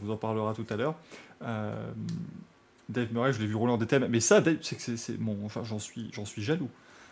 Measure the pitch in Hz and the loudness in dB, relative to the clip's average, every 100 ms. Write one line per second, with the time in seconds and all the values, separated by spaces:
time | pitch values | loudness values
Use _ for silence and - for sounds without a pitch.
0 | 101 110 110 110 107 107 110 113 135 165 | -4 -2 -2 0 0 -2 -4 0 0 -2
1 | - - - - 127 110 107 110 113 113 | -10 -20 -20 -12 -6 -4 -4 -4 -8 -8
2 | 113 110 - - - - _ - - 123 | -6 -6 -6 -12 -18 -20 _ -20 -6 -2
3 | 117 117 127 117 107 107 120 117 113 139 | 0 2 2 2 0 2 2 2 4 4
4 | 123 117 110 208 156 156 - - - 117 | 4 4 8 8 8 2 -2 -8 -6 -6
5 | - 110 110 101 104 - 110 107 - - | -4 -4 -2 -2 -4 -6 -4 -6 -6 -8
6 | 110 107 101 - 107 165 135 - - - | -10 -8 -8 -4 0 0 -2 -8 -20 -20
7 | - | -20